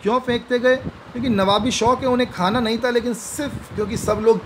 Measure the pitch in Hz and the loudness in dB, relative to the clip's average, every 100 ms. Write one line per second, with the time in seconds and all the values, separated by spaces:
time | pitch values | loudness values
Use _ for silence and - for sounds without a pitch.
0 | 196 247 247 240 - 247 254 262 - - | -2 0 0 -4 -2 0 2 2 -2 -12
1 | - 247 254 202 190 208 240 - 226 254 | -12 -6 0 2 4 2 2 2 2 2
2 | 262 247 247 - 180 240 220 226 247 240 | 2 0 0 0 0 2 0 0 0 0
3 | 240 220 - - 285 - - 185 214 226 | 0 -4 -8 -8 -8 -8 -10 -6 -4 -4
4 | - 208 220 196 | -2 2 4 2